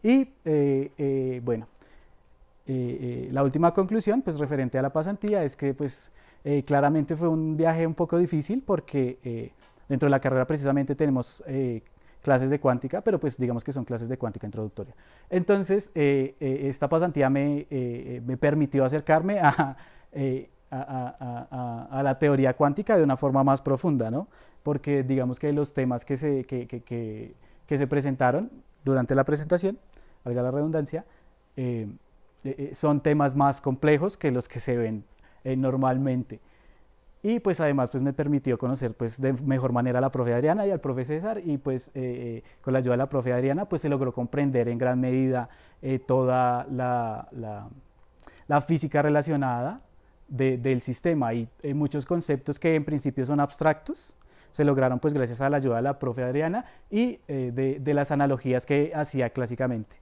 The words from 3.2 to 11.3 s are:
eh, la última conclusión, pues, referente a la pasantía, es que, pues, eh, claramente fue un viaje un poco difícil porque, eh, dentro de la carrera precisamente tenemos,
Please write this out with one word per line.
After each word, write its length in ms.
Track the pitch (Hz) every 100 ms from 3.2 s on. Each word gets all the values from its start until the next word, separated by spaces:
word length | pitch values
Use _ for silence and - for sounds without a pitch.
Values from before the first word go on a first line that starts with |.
| 127
eh, 20 |
la 120 | 131
última 280 | 139 147 170
conclusión, 520 | 170 190 220 208 233
pues, 160 | 262 151
referente 400 | 143 143 127 131
a 20 |
la 100 | 135
pasantía, 520 | 156 165 202 208 202
es 120 | 147 -
que, 200 | 139 135
pues, 360 | 143 - - - - -
eh, 200 | 147 143
claramente 520 | 131 143 143 156 143 156
fue 120 | 170
un 280 | 160 160 156
viaje 300 | 165 165 165
un 80 |
poco 240 | 165 165 170
difícil 460 | 175 156 147 247 -
porque, 540 | 175 - 143 123 131
eh, 280 | 123 117 110 _ _ _ -
dentro 200 | 135 147
de 40 |
la 80 | 135
carrera 260 | 135 131 127
precisamente 500 | 151 139 139 135 139
tenemos, 480 | 151 131 120